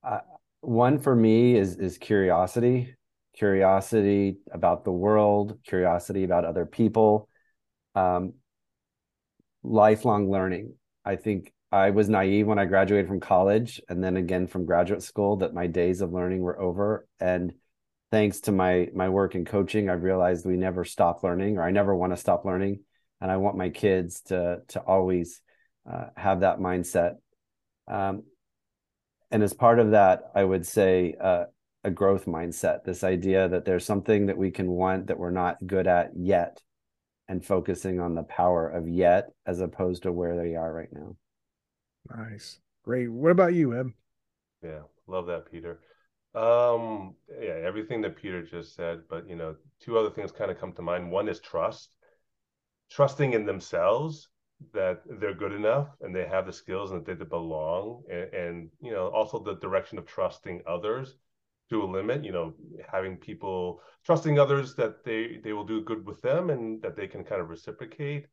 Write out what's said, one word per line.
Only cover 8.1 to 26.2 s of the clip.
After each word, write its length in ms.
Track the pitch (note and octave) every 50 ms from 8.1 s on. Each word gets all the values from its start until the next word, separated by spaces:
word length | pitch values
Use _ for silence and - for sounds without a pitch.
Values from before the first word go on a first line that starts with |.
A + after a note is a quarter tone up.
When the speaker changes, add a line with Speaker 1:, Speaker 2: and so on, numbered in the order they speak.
| F2+ F2+ F#2 F#2 C3 _ _ _ _ _ _ _ _ _ _ _ _ _ _ _ _ _ _ _ _ _ _ _ _ _
Speaker 1:
lifelong 680 | - B2+ A2+ A2 G#2 A2 A2 G#2+ - B2 G#2+ G2+ G2+ F#2+
learning. 460 | G2 F#2+ F#2 F#2 F2+ F2 G#2+ - - _ _ _ _ _ _
I 100 | - F#2+
think 380 | F2+ - A2 G#2 F#2+ E2 - _ _ _ _
I 200 | - G2 F#2+ G2
was 180 | G2 G#2 G#2+ G2+
naive 380 | A2 G2 G2 F#2+ G2 G#2 G#2+
when 120 | G#2 G#2+ G#2
I 60 | G2
graduated 440 | F2 G2 F#2+ G2 F#2 G#2 G2+ F#2+ E2+
from 120 | G2 F2+
college 600 | - - G2 F2+ F#2 G2 G#2 A2 A#2+ A#2+ - - - -
and 120 | F2+ F2
then 140 | F#2 F#2 F2+
again 300 | F#2+ F2+ E2+ F#2 F2+ F2+
from 180 | F2+ - F#2 F2+
graduate 380 | E2 F2+ E2+ F2 E2+ G2+ -
school 340 | - - - - G2+ G2+ G#2 G2
that 140 | F#2+ E2
my 140 | - F2 F2+
days 340 | F2 E2 F2+ E2+ F2+ F#2 F2+
of 140 | G2 E2+ F2
learning 260 | F2+ F2+ F2+ F#2 F#2+
were 180 | F2+ F2+ F2+ -
over. 480 | F#2+ F2+ E2+ F#2+ G2+ G#2 G#2+ G#2 - _ _ _
And 320 | F#2+ F2+ F2+ F2+ F2 F2 - _ _ _ _ _ _ _ _ _ _ _
thanks 300 | - A2 G#2+ G#2 F#2+ -
to 100 | - -
my, 360 | G#2 F#2+ F#2 F#2 F2+ F2+ F2 - -
my 160 | F#2 F#2 F#2+
work 240 | F#2+ G2 G2 F#2 -
in 100 | F#2 E2+
coaching, 460 | - - G2+ F#2+ F2+ - G#2+ G#2 F#2+
I've 120 | F2+ E2+
realized 440 | E2 F#2 F#2+ F#2 F2+ F2+ F2+ E2 E2
we 100 | F#2 F2+
never 300 | F2+ F#2 F#2 F2+ F#2 E2+
stop 360 | - - - G2 E2+ E2 -
learning, 360 | - F#2 F2 F2+ F#2+ G#2 G#2+ F#2
or 40 |
I 80 | E2 F2
never 240 | F#2 G2+ G2+ G2 G2
wanna 220 | F2+ F2 F2+ F2+
stop 300 | E2+ - - F#2 D2+ -
learning. 340 | G2 F#2 F#2 G2 G2 G2+ G2+ _ _ _ _ _ _ _ _
And 100 | F#2+ F#2
I 60 | F#2+
want 220 | F#2+ G2 G2+ F#2 F#2
my 100 | F#2 F#2
kids 540 | - - - G#2 F#2+ F#2 F2+ F2 F2+ - -
to, 360 | - F#2+ F2+ F2 F2 F2 F2 - _
to 120 | - F#2+
always, 640 | - - F#2+ F#2+ F#2 F#2 F#2 F2+ E2+ E2+ - - _ _ _ _ _ _ _ _ _ -
uh, 160 | - - - - _
have 240 | -